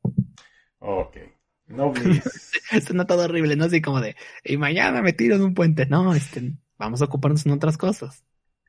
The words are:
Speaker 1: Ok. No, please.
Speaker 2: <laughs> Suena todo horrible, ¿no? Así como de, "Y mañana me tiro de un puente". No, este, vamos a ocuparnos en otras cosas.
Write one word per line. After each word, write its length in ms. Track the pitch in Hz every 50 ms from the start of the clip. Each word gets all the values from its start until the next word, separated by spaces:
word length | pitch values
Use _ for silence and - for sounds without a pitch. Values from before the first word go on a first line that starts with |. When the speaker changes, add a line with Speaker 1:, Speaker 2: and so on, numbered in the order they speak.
| - - - - - - - - - _ _ _ _ _ _ _
Speaker 1:
Ok. 380 | - 104 98 90 82 - - 76 76 - _ _ _ _ _ _ _ -
No, 240 | - 247 - 147
please. 280 | - 247 240 180 165 -
Speaker 2:
<laughs> 640 | - - - - - - - - - - 220 214 -
Suena 200 | - 180 180 180
todo 180 | 185 175 175 175
horrible, 320 | 165 170 165 160 151 147
¿no? 80 | 151 165
Así 160 | 170 175 156
como 200 | 156 143 135 131
de, 140 | 113 107 - - - - - - -
"Y 120 | - 139 147
mañana 420 | 147 143 165 185 - - 254 240
me 120 | 202 175 165
tiro 240 | - 165 240 208 196
de 60 | 196
un 100 | 190 180
puente". 320 | 190 175 165 156 156 135
No, 280 | 135 143 175 185 185 165
este, 380 | 143 - - - 127 123 135 156 - _ _ _
vamos 240 | - 107 110 120 127
a 60 | 147
ocuparnos 400 | 139 - 135 139 143 151 151 -
en 60 | 147
otras 260 | 143 143 156 160 156 -
cosas. 460 | 185 185 - - - 135 - - _ _ _ _ _ _ _ _ _